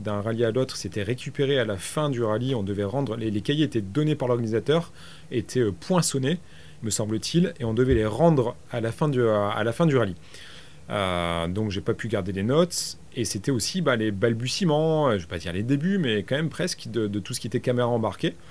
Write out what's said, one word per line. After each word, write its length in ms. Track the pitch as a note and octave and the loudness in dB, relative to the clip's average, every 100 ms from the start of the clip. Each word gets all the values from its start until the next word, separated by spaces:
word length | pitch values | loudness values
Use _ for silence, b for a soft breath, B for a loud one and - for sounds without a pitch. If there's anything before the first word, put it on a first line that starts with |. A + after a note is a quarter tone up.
d'un 180 | G#2+ G2+ | -4 -4
rallye 220 | G#2 A2+ | -2 0
à 60 | A#2 | 2
l'autre. 260 | A2+ B2+ - | 2 0 -4
C'était 280 | F#2+ F#2+ | -6 -4
récupéré 560 | G2 B2 - - C3+ C#3 | -4 -4 -6 -2 2 2
à 60 | A2 | 2
la 120 | F#2+ | -2
fin 320 | - - D3+ | -4 -2 -2
du 140 | B2 | 0
rallye. 320 | A2 G#2+ B2+ B2+ | 0 0 0 0
On 80 | |
devait 200 | G2 G2+ | 0 -2
rendre, 320 | G2+ B2+ C3 A#2 | -2 -2 -2 -2
les, 140 | A2 | -2
les 120 | G#2 | -2
cahiers 240 | - D3 D3+ | 0 2 2
étaient 160 | A2+ | 0
donnés 340 | G2 G2+ D3+ D3+ | -2 0 0 2
par 120 | B2 | 2
l'organisateur, 640 | B2 A2+ A2 - D#3+ E3 B B B B | 2 2 0 2 2 0 B B B B
étaient, 300 | B2 - B2+ | -4 0 2
euh, 120 | A2 | 2
poinçonnés, 680 | F2 - F3+ - C3+ C3 F3 b b b b | 0 2 2 2 0 0 -2 b b b b
me 80 | A2 | -4
semble-t-il, 640 | - G#2+ A2 - E3 F3+ - | -2 -2 -2 2 2 2 0
et 40 | |
on 120 | A#2 A2 | 0 2
devait 180 | B2+ | 4
les 140 | A#2+ G#2+ | 4 2
rendre 480 | A2 E3+ D3 A2+ - - | 4 6 6 2 -4 -6
à 100 | A#2+ | -4
la 100 | A2+ | -4
fin 160 | - D#3 | 0 0
du, 160 | B2+ | 4
à, 260 | A#2 G#2 G2+ | 4 4 2
à 140 | A2 | 2
la 80 | G#2+ | 0
fin 140 | - E3+ | 2 4
du 120 | C3 | 4
rallye. 180 | G#2 E2+ B B B B B B - | 2 -2 B B B B B B -6
Euh, 580 | G#2+ F#2+ F2 E2+ E2+ E2+ | -2 0 0 0 0 0
donc 240 | F#2+ A2 | -2 -2
j'ai 100 | F#2+ | -2
pas 140 | G#2 A2 | -2 -2
pu 120 | A#2 | -2
garder 240 | G#2 F#2 | -2 -2
les 120 | F#2+ | -2
notes, 540 | G#2 D3 F3 - - - - - | 2 2 2 0 -6 -10 -10 -4
et 100 | G#2+ | -4
c'était 240 | G#2 A#2 | -2 0
aussi, 320 | B2 - F#3+ | 0 0 0
bah, 140 | C#3+ A#2+ | 2 2
les 160 | A2 | 2
balbutiements, 960 | G2+ A#2 A2+ B2+ - F3+ D3+ D#3+ D#3 C#3+ | 2 2 2 -2 0 2 4 4 4 4
euh, 100 | G#2 | 2
je 40 | |
vais 60 | E2 | -2
pas 120 | F2 | -6
dire 140 | E2+ | -4
les 100 | F2 | -2
débuts, 340 | A#2 C#3+ F3 G3+ | 0 0 2 0
mais 240 | C3+ G#2+ | 2 0
quand 140 | F2+ C#3 | 0 -2
même 140 | D#3+ | -2
presque 400 | - F3 - - | -2 -4 -4 -4
de, 180 | A2+ G#2+ | -2 0
de 120 | G2+ | -2
tout 140 | - | -4
ce 60 | B2 | -8
qui 80 | A#2+ | -4
était 140 | B2 | -2
caméra 260 | - B2 A#2+ | 0 0 2
embarquée. 480 | A#2+ A2 F#2 D#3 - B | 2 0 -2 -4 -4 B